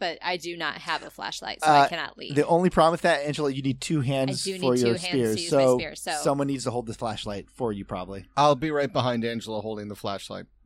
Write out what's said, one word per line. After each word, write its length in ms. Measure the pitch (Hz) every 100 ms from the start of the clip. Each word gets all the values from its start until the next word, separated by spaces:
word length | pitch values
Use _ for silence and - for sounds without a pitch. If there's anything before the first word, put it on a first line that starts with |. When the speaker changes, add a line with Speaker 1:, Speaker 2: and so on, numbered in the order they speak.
Speaker 1:
but 180 | 175 156
I 140 | 165 180
do 200 | 170 175
not 220 | 156 -
have 260 | - 156
a 60 | -
flashlight, 520 | - - - - -
so 80 | 156
I 120 | 147
Speaker 2:
Uh, 60 | 139
Speaker 1:
cannot 300 | 165 147 -
leave. 160 | -
Speaker 2:
the 100 | 143 -
only 200 | 170 185
problem 220 | 180 160
with 120 | 170
that, 220 | 175 151
Angela, 260 | 147 139 147
you 120 | 135
need 180 | 135 131
two 200 | - 156
hands 420 | 127 135 135 131 190
Speaker 1:
I 40 |
do 80 | 190
need 20 |
Speaker 2:
for 140 | 135 123
Speaker 1:
two 40 | 120
Speaker 2:
your 100 | 117
Speaker 1:
hands 40 |
Speaker 2:
spears, 340 | - 139 113 107
Speaker 1:
to 60 |
use 100 | -
my 100 | 147
Speaker 2:
so 160 | 131 123
Speaker 1:
spear, 160 | 123
so. 180 | - - 156
Speaker 2:
someone 260 | 151 143 139
needs 160 | 135
to 80 | 120
hold 140 | 120 113
the 80 |
flashlight 520 | 107 117 104 107 101 87
for 180 | - 120
you, 120 | 101
probably. 420 | 98 98 90 98 - -
Speaker 3:
I'll 200 | 147 135
be 160 | 156
right 200 | 147 143
behind 320 | 139 127 120
Angela 360 | 117 117 110 107
holding 260 | 110 107 104
the 80 |
flashlight. 520 | 98 107 98 - 95 - _